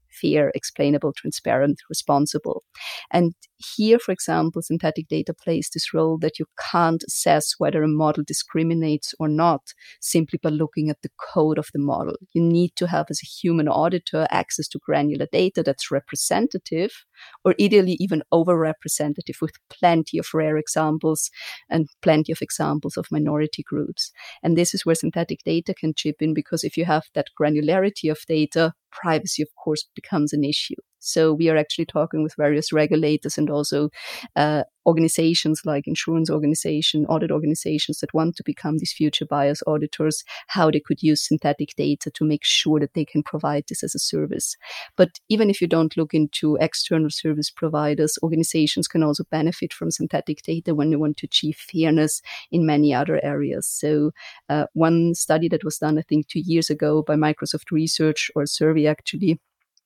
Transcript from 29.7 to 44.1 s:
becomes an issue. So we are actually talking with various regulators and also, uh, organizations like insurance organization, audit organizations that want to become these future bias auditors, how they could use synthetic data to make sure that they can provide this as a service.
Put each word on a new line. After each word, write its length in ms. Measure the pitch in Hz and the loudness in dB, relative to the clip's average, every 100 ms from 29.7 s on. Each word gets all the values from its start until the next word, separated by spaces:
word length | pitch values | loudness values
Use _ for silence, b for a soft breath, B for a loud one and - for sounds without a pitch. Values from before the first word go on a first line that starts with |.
| 151 - | -4 -6
becomes 380 | - - 165 147 | -16 -4 0 0
an 120 | 147 | 0
issue. 300 | 143 151 - - - _ | 0 -2 -4 -10 -14 _
So 280 | - 170 160 | -4 2 4
we 160 | 151 165 | 4 4
are 80 | 156 | 2
actually 300 | 151 - 160 | 0 -4 -2
talking 360 | 156 165 156 | -2 0 0
with 140 | 151 - | -2 0
various 360 | 147 147 - | 2 2 2
regulators 640 | 156 151 151 151 151 156 - | 2 2 2 2 0 -2 -2
and 140 | 147 | 0
also, 400 | 147 143 147 151 - B B B - | 0 0 0 -2 -4 B B B 0
uh, 260 | 151 151 - _ 170 | 2 2 -2 _ 2
organizations 760 | 165 165 - 165 175 156 156 | 4 4 2 2 2 0 -2
like 240 | 160 143 156 | -2 -2 -2
insurance 420 | 165 - 165 160 | -4 -2 0 2
organization, 760 | 151 147 160 160 151 175 151 - | 0 0 0 -2 -2 0 0 0
audit 260 | 156 165 | 0 0
organizations 640 | 151 151 160 - 151 - 151 | 0 0 -2 -2 -2 -4 -6
that 160 | - | -4
want 220 | 160 165 - | 0 -2 -2
to 80 | |
become 340 | - - 151 156 | -8 -6 -2 -2
these 140 | 143 | -2
future 340 | - 151 - 147 | -2 0 0 -2
bias 360 | 143 143 147 - | 0 2 0 0
auditors, 560 | 151 151 - 156 - - B B | -2 -2 -2 -2 -2 -8 B B
how 220 | 196 160 | 2 2
they 80 | 151 | 2
could 240 | - 151 | 0 0
use 240 | 160 147 - | 2 2 2
synthetic 480 | 160 147 143 147 - | 0 0 -2 -4 -2
data 320 | 143 143 151 | -2 -2 -4
to 120 | - | -2
make 200 | 156 147 | 0 0
sure 340 | - - 151 151 | 0 0 4 2
that 160 | 143 | 2
they 100 | 170 | -2
can 180 | 147 151 | -2 -2
provide 420 | - 156 151 147 - | -2 -2 -2 -2 -4
this 140 | - | -6
as 140 | - - | -6 -4
a 20 | |
service. 580 | - | -2